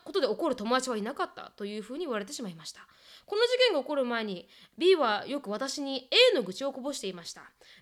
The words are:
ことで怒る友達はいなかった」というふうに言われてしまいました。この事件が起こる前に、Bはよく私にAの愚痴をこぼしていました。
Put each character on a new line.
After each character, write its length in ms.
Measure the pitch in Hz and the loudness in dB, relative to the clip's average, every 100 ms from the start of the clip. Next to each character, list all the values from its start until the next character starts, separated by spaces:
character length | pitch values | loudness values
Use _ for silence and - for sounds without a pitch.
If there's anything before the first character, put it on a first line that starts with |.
| - | -6
こ 60 | |
と 80 | 381 | 0
で 60 | 254 | 0
怒 220 | 208 330 | 0 -2
る 60 | 247 | -2
友 200 | 208 254 | 0 0
達 160 | 254 | 0
は 60 | 220 | -4
い 40 | |
な 140 | 208 294 | -4 -6
か 80 | |
っ 100 | 349 - | -6 -8
た」 160 | - - | -16 -12
と 80 | 202 | -10
い 100 | 214 | -8
う 20 | |
ふ 100 | 202 | -8
う 20 | 269 | -8
に 40 | 339 | -4
言 40 | |
わ 100 | 220 | -4
れ 60 | 202 | -6
て 80 | |
し 100 | 294 | -8
ま 60 | 214 | -10
い 40 | |
ま 100 | 160 160 | -10 -14
し 80 | |
た。 140 | - - _ - - - | -16 -20 _ -20 -20 -6
こ 100 | 415 | 2
の 40 | |
事 160 | 480 494 508 | 4 6 4
件 40 | |
が 60 | 320 | 4
起 80 | 262 | 0
こ 80 | 294 | 0
る 100 | 247 | 0
前 180 | 233 | -2
に、 240 | 214 180 - - - - | -4 -6 -12 -20 -20 2
B 180 | 339 359 | 4 6
は 300 | 247 208 - | 4 0 -2
よ 160 | 277 | -6
く 80 | 202 | -4
私 320 | 208 262 269 | -6 -6 -6
に 260 | 277 269 - 392 508 | -6 -6 2 6 8
A 40 | 370 | 6
の 80 | |
愚 100 | 185 | 0
痴 100 | 185 | -4
を 80 | 277 | -6
こ 100 | 269 | -6
ぼ 120 | 262 | -8
し 60 | 277 | -6
て 80 | 196 | -8
い 60 | |
ま 120 | 180 165 | -8 -12
し 80 | |
た。 180 | - - _ - - | -16 -18 _ -20 -20